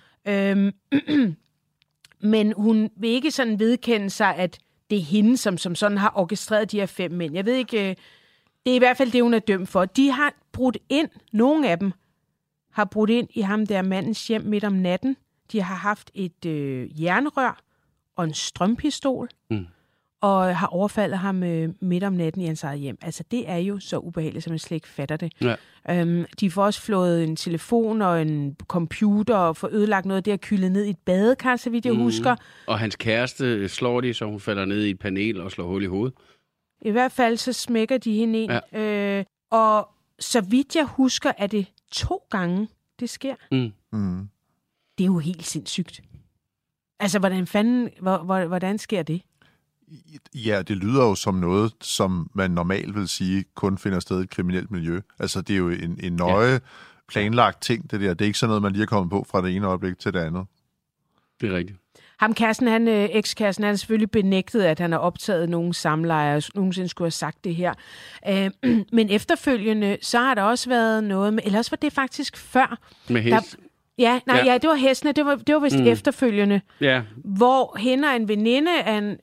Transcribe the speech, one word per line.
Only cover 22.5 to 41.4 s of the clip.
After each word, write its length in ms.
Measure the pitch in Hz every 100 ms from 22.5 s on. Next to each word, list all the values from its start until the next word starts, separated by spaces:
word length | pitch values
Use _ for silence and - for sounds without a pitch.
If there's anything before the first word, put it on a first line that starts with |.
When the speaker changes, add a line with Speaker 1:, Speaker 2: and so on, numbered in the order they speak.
| 156
Speaker 1:
eget 160 | 151 143
hjem. 180 | 139 -
Altså, 220 | 170 - -
det 180 | 247 -
er 80 | 175
jo 220 | 190 202
så 200 | - 170
ubehageligt, 440 | 175 165 156 -
som 80 | 165
man 80 | 160
slet 160 | - 160
ikke 120 | -
fatter 300 | - 139 156
det. 140 | 165 -
Speaker 2:
Ja. 140 | 127 110 - _ -
Speaker 1:
Øhm, 360 | 175 170 170 170 -
de 120 | 190
får 120 | 196 202
også 160 | -
flået 420 | - 190 175 170
en 120 | 160 160
telefon 640 | 175 165 - 233 220 220
og 200 | 190 170
en 340 | 156 151 143 - -
computer 680 | 175 165 - 208 208 214 208
og 220 | 170 160
får 120 | 196
ødelagt 340 | 214 214 196 190
noget. 200 | 190 208
Det 80 |
er 40 | 202
kylet 340 | - 202 185
ned 140 | 196 208
i 40 |
et 100 | 190 -
badekar, 500 | 185 220 262 254 247
så 140 | 247
vidt 160 | 233 247
jeg 80 |
Speaker 2:
Mhm. 80 | 220
Speaker 1:
husker. 320 | 240 226 247 233 - - -
Speaker 2:
Og 120 | 107
hans 160 | 110 -
kæreste 720 | 113 110 127 - 127 110 98
slår 320 | - 123 123
de, 120 | 123
så 120 | 113 110
hun 140 | 104
falder 260 | 110 98 95
ned 180 | 104
i 60 | 104
et 100 | 92
panel 420 | 104 95 110 95
og 100 | 92
slår 160 | - 87
hul 160 | 98
i 40 | 95
hovedet. 260 | 95 127 - _ _ _ _ _ _
Speaker 1:
I 80 | 220
hvert 200 | 226 254
fald 260 | - 233 226
så 160 | 254
smækker 440 | 233 - 226 220 208
de 160 | 226
hende 260 | 214 226 220
en. 120 | 220 120 -
Speaker 2:
Ja. 60 | 214
Speaker 1:
Øh, 460 | 214 208 202 196 190 _ _
og 380 | 226 220 214 202 _ _ _
så 220 | - 233
vidt 340 | 185 247 277 330
jeg 100 | 269
husker, 460 | - 262 - 285
er 100 | -